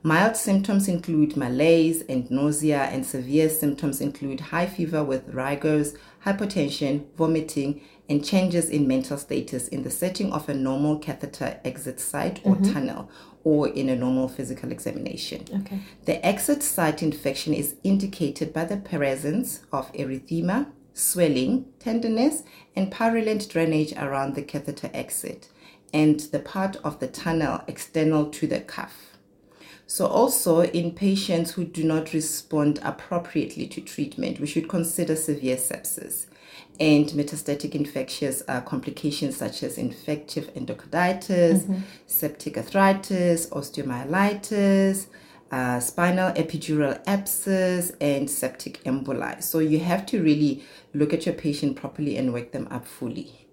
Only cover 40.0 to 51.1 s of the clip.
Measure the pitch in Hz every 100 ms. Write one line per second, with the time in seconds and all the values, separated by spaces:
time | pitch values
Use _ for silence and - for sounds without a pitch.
40 | - 147 - - 156 - 123 - - 160
41 | 180 185 - 180 170 185 196 190 - -
42 | _ - 151 - - 131 113 196 196 196
43 | 196 185 175 165 165 - 143 - 131 123
44 | 131 175 202 202 - 208 196 196 196 190
45 | - - - - - 131 123 123 - -
46 | 175 185 185 - 160 156 - 151 143 -
47 | - 196 196 - - 190 185 180 175 -
48 | 143 139 135 - 131 - - - - 131
49 | 135 127 - - - 165 156 156 175 175
50 | - 226 160 147 147 131 - - - 147
51 | 147